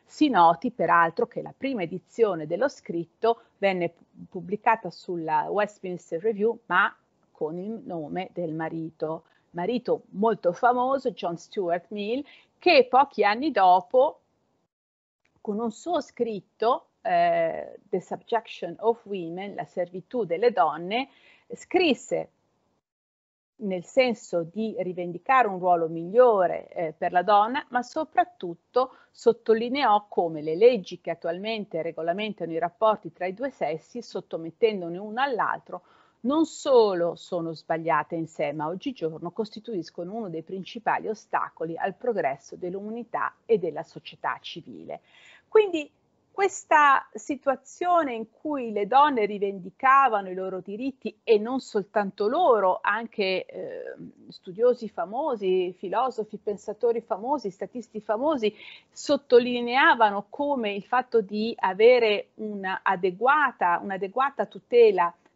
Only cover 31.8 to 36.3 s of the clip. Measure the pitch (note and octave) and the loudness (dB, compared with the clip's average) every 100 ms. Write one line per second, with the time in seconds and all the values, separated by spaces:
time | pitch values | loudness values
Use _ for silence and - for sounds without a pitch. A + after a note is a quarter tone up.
31.8 | E3 D#3 E3 F#3+ G#3+ G3 E3 E3 E3+ - | -6 -6 -4 -4 -6 -6 -6 -4 -6 0
32.8 | A3 G#3 E3 - F#3 F#3+ C4+ - C#3+ D#3+ | 0 0 -4 -8 -8 -6 -8 -6 -6 -6
33.8 | _ A#3+ - G3 - E3 E3 - A3+ G3+ | _ -16 -12 -12 -8 -10 -10 0 0 0
34.8 | E3+ F3 G#3+ A3+ C#4 G#3+ C#3+ D3+ - F3+ | -6 -8 -8 -4 -2 -2 -2 -4 -10 -16
35.8 | _ _ _ _ A#3 | _ _ _ _ 0